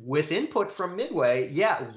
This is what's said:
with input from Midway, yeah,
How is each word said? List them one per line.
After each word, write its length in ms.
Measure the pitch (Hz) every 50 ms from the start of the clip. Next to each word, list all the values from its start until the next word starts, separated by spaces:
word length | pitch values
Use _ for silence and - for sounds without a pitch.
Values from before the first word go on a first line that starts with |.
with 300 | 113 123 135 147 151 147 160
input 360 | 165 151 - - 220 202 196
from 280 | - - 185 180 180 196
Midway, 520 | 247 - - 165 127 120 123 127 127 127
yeah, 360 | 139 160 202 220 - 131 131 117 110